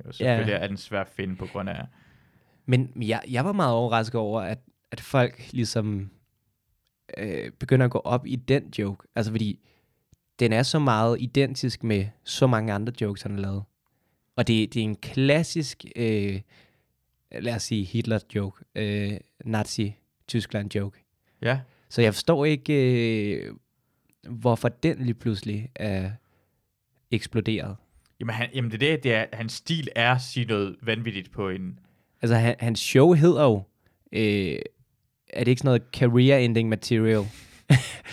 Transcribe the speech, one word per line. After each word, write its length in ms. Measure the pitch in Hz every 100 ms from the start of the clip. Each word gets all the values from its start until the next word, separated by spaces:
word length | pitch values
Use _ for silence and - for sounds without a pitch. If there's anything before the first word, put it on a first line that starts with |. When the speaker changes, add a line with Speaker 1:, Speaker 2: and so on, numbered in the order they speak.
| -
Speaker 1:
jo. 60 |
Selvfølgelig 400 | - 123 117 113
Speaker 2:
Ja. 60 | 98
Speaker 1:
er 80 | 98
den 100 | 98
svær 240 | - 101
at 80 | 95
finde 280 | - 95 92
på 100 | 92
grund 220 | 98 95
af 160 | 87 - _ _ _ _ _ _ _ -
Speaker 2:
Men 240 | 127 127 127
jeg, 200 | 110 113 -
jeg 140 | 123
var 80 | 160
meget 200 | 202 147
overrasket 400 | 117 120 113 110 120
over, 200 | 107 110
at, 180 | 92 110 - _ _
at 80 | -
folk 520 | - 139 120 - -
ligesom, 580 | 127 117 117 107 101 98 - _ _ _ _ _ _ _ _ - -
øh, 320 | 107 76 55
begynder 340 | - 127 131 123
at 60 |
gå 60 | -
op 280 | - 123 127
i 100 | 131
den 360 | - 139 - -
joke. 280 | 101 98 _
Altså, 180 | - 107
fordi 260 | 113 107 - _ _ _ _ _ _ _ -
den 120 | 120
er 100 | 110
så 160 | 135 160
meget 380 | 143 107 113 120
identisk 640 | 123 135 135 131 131 -
med 220 | 117 101 101 -
så 220 | - - 131
mange 260 | 113 110
andre 200 | 101 110 117
jokes, 220 | 104 101
han 100 | 104
har 40 | 101
lavet. 220 | 98 98 101 _ _ _ _ _ _ -
Og 120 | 120
det, 260 | 110 110
det 60 | 120
er 40 |
en 120 | 107 104
klassisk, 880 | - - 135 147 165 165 147 - - -
øh, 440 | 117 107 101 98 - _ _ _ _ _ _ _ _
lad 220 | - 107
os 80 | 113
sige, 220 | - 110
Hitler-joke. 800 | 98 117 110 110 - 107 98 - -
Øh, 380 | - 107 104 101 104 - _
Nazi-Tyskland-joke. 1500 | - 110 107 - 104 - _ _ - 120 - 107 101 104 98 - _ _ _ _
Speaker 1:
Ja. 160 | 113 135 131 _ _
Speaker 2:
Så 140 | -
jeg 120 | 113
forstår 300 | 98 - 165
ikke, 300 | 147 147 127 147 127 123 117 110 104
øh, 200 | 73 50 52 _ _ _ _ _ _ -
hvorfor 400 | 120 120 113 120
den 280 | - 165 143
lige 160 | 127
pludselig 540 | 110 120 101 107 104 120
er 360 | - 104 95 95 110 _ _ _ _ _ _ _ _ _
eksploderet. 640 | 110 - 113 104 110 95 104 _ _ _ _
Speaker 1:
Jamen, 140 | 127
han, 140 | 110 117
jamen, 160 | 131 117
det 120 | 110
er 120 | 143 156
det, 80 |
det 100 | 135
er, 120 | 110 113
hans 200 | 95 113
stil 360 | - - 165 131 -
er 160 | 117
at 80 | 127
sige 260 | 127 - 117
noget 300 | 104 98 -
vanvittigt 480 | 113 110 117 98 92
på 180 | - 98
en 300 | 92 92 - _ _ _ _
Speaker 2:
Altså, 140 | 117 117
han, 180 | 117 -
hans 200 | 117 110
show 320 | - 131 156
hedder 300 | 175 165 151
jo, 180 | 143 104 95 _ _ _ _
øh, 440 | - 107 101 92 55 - - _ _ _ _ _
er 160 | -
det 40 | 120
ikke 120 | 127
sådan 80 | 139
noget 140 | 120 123 -
career-ending 720 | 127 120 127 139 120 113 113
material? 560 | 107 - 117 110 107 101 - - - _
<laughs> 60 | 131 - - -